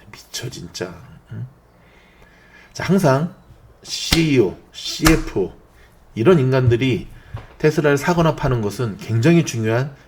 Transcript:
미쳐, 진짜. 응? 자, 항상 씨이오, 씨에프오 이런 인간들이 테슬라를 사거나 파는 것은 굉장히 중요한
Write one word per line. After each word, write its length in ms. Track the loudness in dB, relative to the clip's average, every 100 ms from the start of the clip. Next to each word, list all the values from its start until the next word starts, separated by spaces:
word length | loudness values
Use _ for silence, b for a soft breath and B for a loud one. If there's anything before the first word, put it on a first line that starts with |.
| -20
미쳐, 380 | -20 -16 -12 -12
진짜. 440 | -12 -14 -10 -12 -12 -20 -20 -18
응? 160 | -14 -14 -16 _ _ b b b b b b b b b
자, 100 | -8
항상 500 | 0 2 4 2 0 -8 -20 -20 -20 _
씨이오, 760 | -14 -10 -2 0 2 2 2 -2 -16
씨에프오 800 | -16 -12 -2 2 2 0 -4 -6 -8 -20 b b b -12 0
이런 220 | 4 4
인간들이 720 | 4 2 2 2 0 -2 -6 B B B B B
테슬라를 400 | 0 2 2 2
사거나 380 | 0 2 2 0
파는 260 | -2 -2
것은 360 | -2 -4 -6 -6
굉장히 480 | -4 2 4 4 2
중요한 500 | -2 -2 -2 -2 B